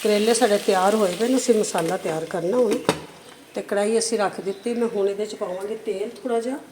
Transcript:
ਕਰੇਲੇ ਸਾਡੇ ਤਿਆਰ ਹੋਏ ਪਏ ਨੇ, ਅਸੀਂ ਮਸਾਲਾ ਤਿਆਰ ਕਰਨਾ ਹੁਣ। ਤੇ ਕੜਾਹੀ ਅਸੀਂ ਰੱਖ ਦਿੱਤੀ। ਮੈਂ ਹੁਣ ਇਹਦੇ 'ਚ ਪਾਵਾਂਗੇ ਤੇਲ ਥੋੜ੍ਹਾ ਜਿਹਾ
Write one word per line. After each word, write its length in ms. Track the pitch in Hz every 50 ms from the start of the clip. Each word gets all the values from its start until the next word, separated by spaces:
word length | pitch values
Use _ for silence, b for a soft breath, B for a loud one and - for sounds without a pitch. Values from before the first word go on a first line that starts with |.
| -
ਕਰੇਲੇ 300 | 214 208 208 214 220 240
ਸਾਡੇ 240 | 240 254 220 202 202 -
ਤਿਆਰ 300 | - 196 185 185 196 208
ਹੋਏ 200 | 220 208 185 175
ਪਏ 120 | 170 220 240
ਨੇ, 100 | 262 254
ਅਸੀਂ 180 | - - 233
ਮਸਾਲਾ 420 | 214 202 - - 185 165 165 180 190
ਤਿਆਰ 280 | - 185 160 160 160
ਕਰਨਾ 320 | 160 - 180 165 175 214 247
ਹੁਣ। 200 | 247 208 220 285 247 - - - - - - - - - - - - - -
ਤੇ 60 | 202
ਕੜਾਹੀ 360 | 202 - 208 202 202 214 226 226
ਅਸੀਂ 180 | 220 - 233 208
ਰੱਖ 200 | 202 185 - -
ਦਿੱਤੀ। 320 | 180 190 196 - - 240 240
ਮੈਂ 140 | 233 233 220
ਹੁਣ 220 | - 202 196 202
ਇਹਦੇ 160 | 202 196 214
'ਚ 100 | 214 -
ਪਾਵਾਂਗੇ 400 | - 214 180 180 185 196 208 220 220 -
ਤੇਲ 240 | - 196 190 208 233 240
ਥੋੜ੍ਹਾ 240 | - - 262 233 233
ਜਿਹਾ 200 | 226 247 269 302 - -